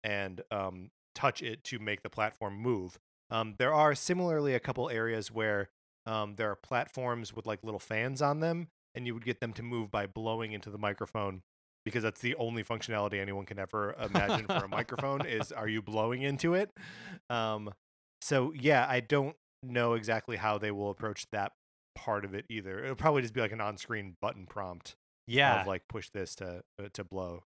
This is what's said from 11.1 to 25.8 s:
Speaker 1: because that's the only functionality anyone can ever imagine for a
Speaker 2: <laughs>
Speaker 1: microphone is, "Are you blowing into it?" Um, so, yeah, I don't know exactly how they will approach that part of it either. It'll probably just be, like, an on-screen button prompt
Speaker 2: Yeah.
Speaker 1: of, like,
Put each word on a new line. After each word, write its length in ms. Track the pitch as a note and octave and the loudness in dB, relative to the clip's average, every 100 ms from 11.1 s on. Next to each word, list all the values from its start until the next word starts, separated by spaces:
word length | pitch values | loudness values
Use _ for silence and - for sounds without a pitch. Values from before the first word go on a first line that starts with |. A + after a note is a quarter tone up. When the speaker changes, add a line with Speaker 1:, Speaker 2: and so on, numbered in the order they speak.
| A2+ G2+ F#2+ _ _ _ _ - | 0 -2 -2 _ _ _ _ -2
Speaker 1:
because 160 | A#2 | 0
that's 200 | A2 - | 0 0
the 120 | A#2+ - | -2 0
only 260 | A#2 A#2 | -2 -2
functionality 560 | G#2 A2+ - G#2+ G#2 G2 | -4 -4 -2 0 0 0
anyone 240 | G2 G2 F#2+ | -2 -6 -6
can 140 | G2+ | -6
ever 360 | F#2+ G#2+ G2+ - | -4 -2 -2 -2
imagine 460 | A2 E3 G3+ F3 A2 | 0 2 4 2 0
for 180 | F3 G2 | -2 0
a 20 | |
Speaker 2:
<laughs> 0 | |
Speaker 1:
microphone 600 | G#2+ B2+ B2 C3+ C#3 C#3+ | -2 -2 -2 -2 -2 -2
is, 240 | A2+ A2 | -2 -2
"Are 160 | - A2 | -2 -2
you 120 | A2 | -2
blowing 440 | G#2 A2 A2+ B2+ | 0 0 2 2
into 320 | C#3 C#3 E3 F3+ | 0 2 4 4
it?" 160 | G3+ - - - - F#3 _ | 2 -6 -16 -16 -14 -16 _
Um, 420 | A#2+ A2 G#2+ G#2 G2 _ _ _ _ | 0 2 0 -6 -12 _ _ _ _
so, 320 | - C#3 C3 D#3 | 2 2 2 2
yeah, 280 | C3+ C#3 C3+ | 6 6 6
I 100 | B2+ | 2
don't 360 | A2+ D3 C#3 - _ _ | 4 4 4 -4 _ _
know 320 | B2+ A#2+ A#2 | -2 2 4
exactly 440 | A#2 G#2+ A2 - A2+ | 4 2 0 0 0
how 200 | A2 G#2 | 2 2
they 140 | G#2+ | 0
will 180 | G2+ G#2 | -2 -2
approach 380 | G2 A2 G2+ - | -2 -6 -6 -6
that 200 | G#2 G2 _ _ _ _ | -2 -2 _ _ _ _
part 320 | - - G#2 G2+ | -8 -2 0 0
of 80 | |
it 120 | G2 - | -6 -6
either. 340 | A2 F#2+ F#2+ | -8 -6 -6
It'll 120 | C3 C3 | -6 2
probably 260 | D#3 D3 | 4 4
just 140 | A#2+ A2+ | 2 0
be, 60 | |
like, 100 | A2 | 0
an 100 | A2+ | 0
on-screen 540 | G#2 G#2 - A2 G2 F2 | -4 -4 -6 -6 -6 -4
button 240 | G#2 G2+ F#2 | -4 -4 -10
prompt 480 | G#2 F#2+ F2 - - _ _ - | -8 -6 -8 -14 -18 _ _ 0
Speaker 2:
Yeah. 340 | B2 C#3 A2 | 6 6 6
Speaker 1:
of, 60 | F#2+ | 2
like, 160 | F#2 | -2